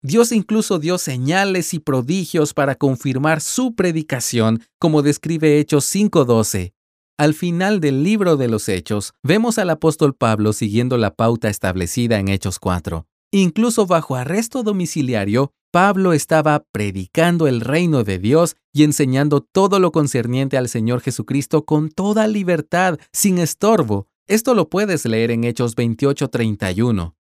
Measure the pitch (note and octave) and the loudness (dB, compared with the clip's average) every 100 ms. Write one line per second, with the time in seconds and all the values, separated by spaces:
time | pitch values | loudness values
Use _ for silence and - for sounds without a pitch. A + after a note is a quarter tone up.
0 | C3+ G#3+ A#3+ A#3 - A3 G#3+ F#3 D#3 F3+ | 2 2 4 2 2 -2 0 -2 -2 -4
1 | - B2+ C3 F#3 G3 F#3 E3 E3 - C3 | -4 -4 0 0 0 -2 -4 -6 -2 -2
2 | B2 F#3+ F3 F3 D3+ - C#3 C3 C#3+ B2+ | 0 -2 -2 -2 0 0 -2 0 -2 -2
3 | C#3 B2+ D3+ D#3+ - - B3+ A#3 F3+ E3 | -4 -2 0 -2 -2 -2 -2 0 -2 -2
4 | D3+ B2+ - A#2+ A2 A2+ _ _ E3+ D3+ | -4 -6 -2 0 0 0 _ _ 2 2
5 | C#3+ D3 D#3 E3 D#3 D3 C#3+ D3 - G3 | 2 -2 -4 0 4 4 2 0 0 0
6 | G#3 F3+ B2 A2+ A2 G2+ F2 _ _ _ | 2 2 4 2 2 -2 -6 _ _ _
7 | _ - D3+ D3+ F3 E3+ F#3+ G#3 D3+ C3+ | _ 0 0 0 -2 -2 0 0 0 0
8 | E3 G#3+ F#3 D3 B2 G#2+ - A2+ - G#2 | 2 2 2 2 2 -2 -2 -4 -2 -6
9 | - _ C3 G3 A#3 A3+ F#3 D#3 D#3+ D3+ | -6 _ 0 2 2 0 -2 0 0 2
10 | D3+ C3+ A#2 G#2+ G#2+ G#2+ A2 A2 B2 B2+ | -2 0 0 2 0 0 -2 0 0 0
11 | G#2 - A2+ A#2 A2 G2+ F#2+ F#2 F2 - | -2 0 0 0 -2 -2 -4 -2 -4 -2
12 | A#2 A2 G2 G2 G2 - F#2 F2+ F2+ E2 | 0 0 0 -2 -4 -4 -4 -4 -4 -10
13 | - _ _ G3 F#3 D#3 A#3 A3+ F#3+ E3+ | -12 _ _ 0 2 2 0 0 2 0
14 | D#3 B2+ B2 F#3+ A#3 C4 G#3+ F#3+ F3 - | 0 -6 -4 -4 -4 -4 -4 -2 -4 -4
15 | B2+ A2+ G2+ A2+ C#3 _ _ E3+ G3 F#3+ | -2 -2 0 0 -2 _ _ 0 2 2
16 | F#3 D#3 - D#3+ D#3 D3 _ G#2 G#2 F#2+ | 2 2 2 2 2 0 _ -6 -4 -4
17 | F#2 - E3+ F3 D3+ A#2+ A2+ D#3 F3 C#3+ | -6 0 2 2 2 0 0 0 2 0
18 | G2+ F#2 G2+ D3+ E3+ - _ C#3+ D3+ C#3+ | 0 -2 2 2 2 -2 _ 2 2 4
19 | C#3 C3 D3 C#3 - F#3+ G3 G3 F3+ E3 | 0 2 2 0 0 0 2 2 2 2
20 | C#3+ B2+ A2+ B2+ C3+ C3+ B2 A#2+ A2 B2 | 0 -2 -2 -4 -2 -2 -2 -2 -2 -2
21 | C3+ - - C3+ - D#3 - D3+ D#3 - | -4 -6 -4 -4 0 0 2 0 -2 -4
22 | G3 G#3 G#3+ G#3 F#3 E3 D3+ E3+ F#3 D#3 | -2 0 0 0 0 -2 -2 0 0 -2
23 | _ - G3+ F3+ D#3+ - G3+ A3 A#2+ G2+ | _ 0 2 2 0 0 2 2 2 -2
24 | - _ - G#3+ A#3+ A#3 D#3 F#3 G#3 E3 | -4 _ -2 -2 2 0 0 -2 -2 -2
25 | - A2 A#2 A#2 A#2+ A#2 A#2+ A2+ A#2 A2+ | -2 0 0 0 -2 -2 -4 -2 -4 0
26 | C#3 C#3 C3+ B2 A2+ G#2 G2 F#2 A#2+ G#2 | -2 0 -4 -2 -2 -2 -4 0 0 0
27 | E2+ _ | -4 _